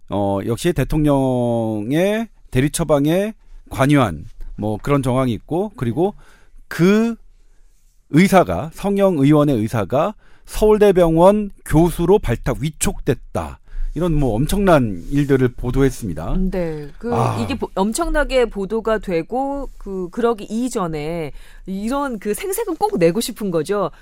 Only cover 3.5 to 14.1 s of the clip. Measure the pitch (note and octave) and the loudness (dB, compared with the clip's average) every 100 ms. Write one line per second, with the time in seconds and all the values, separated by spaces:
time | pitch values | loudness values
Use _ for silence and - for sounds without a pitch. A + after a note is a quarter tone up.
3.5 | - - - C3+ C#3+ A2+ D#2 E2+ - - | -20 -12 0 4 4 2 -2 -12 -14 -12
4.5 | - G#2 G#2+ - C#3+ B2+ B2 C3 G#2 - | -6 -6 -4 -2 0 0 0 0 -4 -4
5.5 | D#3+ G#3 - A#2 A2+ F#3+ - - _ - | -4 -4 -6 -4 -2 -2 -4 -20 _ -20
6.5 | - - - F3 G#3+ A#3 A3+ - - - | -20 -12 2 4 4 2 -4 -14 -20 -20
7.5 | _ - _ _ _ _ D#3 F#3+ F#3 D3+ | _ -20 _ _ _ _ 4 6 6 4
8.5 | F2 D3+ - G3 G3+ G3 E3 C3+ D3+ D3 | -2 -6 -6 -4 2 2 4 4 6 4
9.5 | B2 A2 A#2 G2 C3+ F3+ - - - - | 2 0 -2 -2 0 -2 -4 -20 -20 -10
10.5 | - G#3+ G#3+ G#3 F3+ E3+ D#3+ F3+ G#3 G3+ | 0 4 6 6 6 4 6 6 4 -2
11.5 | - - D#3 E3+ - E3+ G#3 - A#2 - | -10 0 4 4 2 2 2 2 -2 -2
12.5 | G#2 D3 - - - - B2+ - - D3+ | -4 -6 -2 -4 -2 -2 -4 -4 -8 -8
13.5 | C3 - - - D3 F3 | -12 -12 -6 -4 -2 0